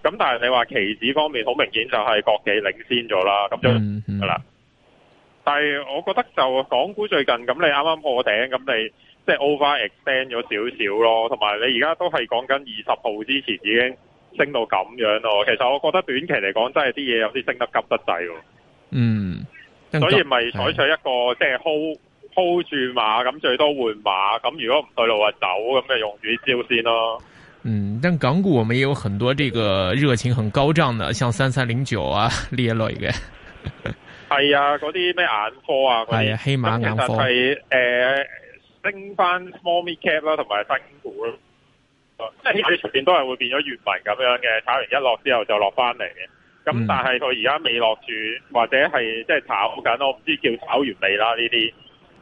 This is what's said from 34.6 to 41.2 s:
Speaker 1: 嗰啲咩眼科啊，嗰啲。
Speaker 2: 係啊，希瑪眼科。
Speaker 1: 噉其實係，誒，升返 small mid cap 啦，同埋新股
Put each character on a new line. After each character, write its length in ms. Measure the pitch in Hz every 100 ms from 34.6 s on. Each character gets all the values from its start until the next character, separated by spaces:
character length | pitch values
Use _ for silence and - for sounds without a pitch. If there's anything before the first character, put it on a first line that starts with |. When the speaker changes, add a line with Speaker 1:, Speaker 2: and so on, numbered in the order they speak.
| 143 147
Speaker 1:
嗰 140 | 151
啲 240 | 180 180 175
咩 80 |
眼 280 | 165 107 107 - -
科 180 | 139 135
啊， 180 | 117
嗰 60 | 113
啲。 40 |
Speaker 2:
係 180 | 110 107
啊， 40 | 110
希 200 | 139 135
瑪 240 | 113 113
眼 160 | 110 110
科。 60 |
Speaker 1:
噉 40 | 123
其 60 |
實 60 | 113
係， 400 | 131 123 127 139 -
誒， 1200 | 131 123 123 123 139 139 123 - - _ _ 202
升 220 | 196 202 202
返 280 | 180 180 185
small 280 | - 175 170
mid 160 | 175 160
cap 260 | 180 156
啦， 120 | 151 156
同 100 | 131
埋 160 | 104
新 120 | 104 135 - 143
股 220 | 123 101